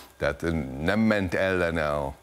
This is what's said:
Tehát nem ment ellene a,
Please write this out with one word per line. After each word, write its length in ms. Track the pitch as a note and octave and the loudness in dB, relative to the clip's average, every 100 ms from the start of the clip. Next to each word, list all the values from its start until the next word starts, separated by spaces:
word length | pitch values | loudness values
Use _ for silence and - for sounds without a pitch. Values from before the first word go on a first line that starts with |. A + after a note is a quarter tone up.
| - - | -16 -4
Tehát 280 | C#2+ D2 E2+ E2 C2 C2 | -4 -2 -2 -2 -4 -4
nem 180 | E2+ G#2+ | 0 2
ment 340 | A2 G#2 F#2+ | 4 2 0
ellene 560 | D#2 F#2+ F#2 E2+ E2 D2+ | 0 0 2 0 0 0
a, 240 | D2 C#2 - | -2 -4 -8